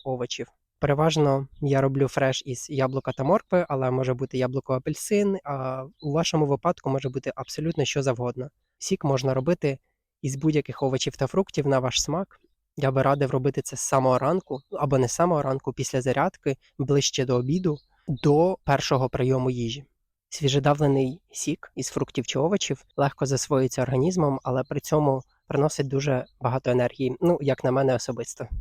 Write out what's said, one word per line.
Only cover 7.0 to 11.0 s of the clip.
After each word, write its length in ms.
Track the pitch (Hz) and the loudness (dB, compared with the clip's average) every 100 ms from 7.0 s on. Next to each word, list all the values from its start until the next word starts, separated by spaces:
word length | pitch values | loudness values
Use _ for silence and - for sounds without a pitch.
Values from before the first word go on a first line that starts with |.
| 135 | -4
бути 240 | 131 135 | -6 -6
абсолютно 500 | - 127 - 160 156 | -8 -10 -6 -4 -2
що 180 | 131 147 | -2 0
завгодно. 480 | 135 120 123 123 127 - _ _ | -2 0 -4 -4 -10 -14 _ _
Сік 260 | - 196 | -4 -2
можна 300 | 147 135 135 | 0 2 2
робити 440 | 131 139 180 147 139 _ _ _ _ | 0 0 0 0 -2 _ _ _ _
із 140 | 143 135 | -6 0
будь-яких 460 | 156 151 139 - | 2 2 -2 -2
овочів 340 | 135 131 | 0 0